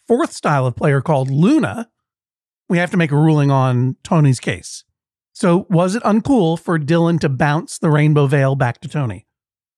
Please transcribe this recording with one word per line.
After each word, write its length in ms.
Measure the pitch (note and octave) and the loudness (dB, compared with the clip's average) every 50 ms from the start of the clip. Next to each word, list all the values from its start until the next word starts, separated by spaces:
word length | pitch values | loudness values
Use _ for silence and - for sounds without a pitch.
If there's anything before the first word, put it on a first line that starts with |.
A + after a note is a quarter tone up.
| _ - | _ -2
fourth 240 | A#3 B3+ E4 - | 0 0 0 -4
style 320 | - - - F#3+ D3 C#3 C3 | -6 -6 -2 -2 0 0 0
of 100 | B2+ A#2 | -2 -2
player 280 | - - D3+ C#3 C#3 | -2 0 0 0 0
called 280 | C3 - D#3 C3 C3 C3 | 0 0 -2 0 0 -2
Luna, 600 | C3+ C#3+ E3+ A3 D4+ D#4+ G3+ G2+ F#2+ A#3 A#3+ - _ _ _ _ _ _ _ _ _ _ _ _ _ _ _ | 0 2 2 2 2 2 0 -2 -6 -10 -12 -14 _ _ _ _ _ _ _ _ _ _ _ _ _ _ _
we 120 | - F#3 E3+ | -4 -2 -2
have 120 | F3 E3+ | -2 0
to 40 | - | 0
make 160 | F#3 E3 C#3 | 0 0 2
a 40 | C#3+ | 2
ruling 340 | D3 D#3 D#3+ D#3 D3+ C#3+ C#3+ | 2 2 4 2 2 2 2
on 460 | C#3 C3+ C3 C3 B2 B2 B2+ B2+ C3 - | 2 2 0 0 0 0 0 -2 -4 -6
Tony's 380 | _ - F#3 D#3+ D3 C#3 B2+ - | _ -2 2 2 4 4 2 0
case. 440 | - - G#2+ E2+ - - - - - _ _ _ _ _ _ _ _ _ _ | -2 -8 -8 -8 -10 -18 -20 -20 -20 _ _ _ _ _ _ _ _ _ _
So, 320 | - - F3+ E3+ F#3+ - - | -2 0 2 2 2 0 0
was 260 | G3 D#3+ F3+ F#3 F#3+ | 0 0 0 0 -2
it 80 | A#3 | -2
uncool 560 | - G#3+ G3+ A3+ A3 - C#4 A#3 F3 D#3+ E3 E3+ | -2 0 0 0 0 2 2 2 2 0 -2 -4
for 200 | - - E3+ D#3+ | -4 -4 -4 -2
Dylan 420 | D3 C3 E3+ E3+ E3+ E3+ E3+ D#3+ | 0 0 0 2 2 2 0 0
to 80 | - D#3 | 0 -2
bounce 480 | C3+ A#2+ E3 D3 D3 D#3+ B3+ - - | -2 0 0 0 0 -2 -4 -8 -10
the 140 | - - E3 | -4 -2 0
Rainbow 360 | D3 D3+ D3+ D3+ D3+ D3 C#3+ | 2 2 2 2 4 2 2
Veil 280 | C3+ D3+ C#3+ C3+ C3+ C#3 | 2 2 2 2 0 0
back 260 | C3+ C3+ A#2+ A#2 - | 0 -2 -4 -4 -6
to 80 | - C#3+ | -12 -10
Tony? 380 | - D3+ C3+ A#2 F#2 G2+ - _ _ _ _ _ _ _ _ _ _ | -6 -6 -6 -6 -8 -10 -16 _ _ _ _ _ _ _ _ _ _